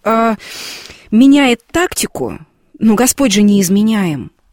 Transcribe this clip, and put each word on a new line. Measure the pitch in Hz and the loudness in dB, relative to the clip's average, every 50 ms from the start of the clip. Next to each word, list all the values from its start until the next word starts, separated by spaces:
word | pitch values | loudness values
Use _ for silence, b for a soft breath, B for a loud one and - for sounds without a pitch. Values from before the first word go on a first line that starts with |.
а, | _ 208 226 226 226 226 214 B B B B B B B B B B B B B B B | _ -2 0 0 0 -2 -2 B B B B B B B B B B B B B B B
меняет | - 220 262 277 277 285 285 254 240 - _ _ | 2 4 6 6 6 4 4 2 0 -2 _ _
тактику? | - 330 359 359 - - - - - - 131 107 80 - 160 _ _ _ _ _ _ - | -4 -4 -4 -4 -4 -8 -8 -8 -8 -8 -8 -8 -8 -12 -16 _ _ _ _ _ _ -2
Ну, | - 220 214 | 0 0 2
Господь | 190 208 - - - 277 247 | 2 0 -2 0 0 0 0
же | 190 208 | 2 2
неизменяем. | 208 208 202 196 190 170 196 202 214 220 220 208 190 170 147 131 - - - _ _ _ | 2 2 2 2 0 0 0 0 0 0 0 -2 -2 -4 -4 -6 -10 -14 -18 _ _ _